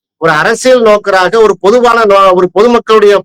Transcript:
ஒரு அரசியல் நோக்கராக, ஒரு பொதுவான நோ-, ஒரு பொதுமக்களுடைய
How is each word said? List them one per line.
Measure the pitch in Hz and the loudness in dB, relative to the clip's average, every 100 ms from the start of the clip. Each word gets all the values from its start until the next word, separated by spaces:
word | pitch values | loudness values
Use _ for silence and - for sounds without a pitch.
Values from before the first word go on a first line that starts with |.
| _ - | _ -6
ஒரு | 160 | -4
அரசியல் | 151 180 226 254 254 | -2 -4 -2 0 0
நோக்கராக, | 220 208 202 190 180 226 | 2 0 -2 -2 -2 0
ஒரு | 214 190 | 0 0
பொதுவான | 185 247 240 233 | -2 0 0 0
நோ-, | 214 196 196 | 0 2 2
ஒரு | 180 180 | 0 -2
பொதுமக்களுடைய | 180 240 240 - 220 202 196 | 0 0 0 0 0 2 0